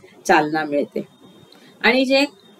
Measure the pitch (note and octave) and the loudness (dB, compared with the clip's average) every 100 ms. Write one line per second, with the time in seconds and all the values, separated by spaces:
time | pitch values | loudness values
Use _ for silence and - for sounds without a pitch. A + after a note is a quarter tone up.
0 | - - - E3+ D3+ D#3+ D3+ C#3+ B2+ C#3 | -10 -16 0 2 2 -2 -2 -4 -4 -8
1 | C3+ _ - - - - - - G#3 B3+ | -14 _ -20 -20 -20 -20 -20 -4 0 0
2 | C4 C4+ C#4+ - - - | 2 0 0 -6 -20 -20